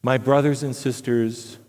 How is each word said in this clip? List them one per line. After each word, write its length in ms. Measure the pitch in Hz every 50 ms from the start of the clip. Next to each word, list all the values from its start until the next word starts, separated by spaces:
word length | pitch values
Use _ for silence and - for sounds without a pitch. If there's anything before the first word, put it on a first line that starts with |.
My 160 | - 123 131 127
brothers 440 | 110 131 139 143 143 147 143 135
and 120 | 147 139 127
sisters 840 | - - 135 127 - - 131 120 120 113 113 117 - - - - - -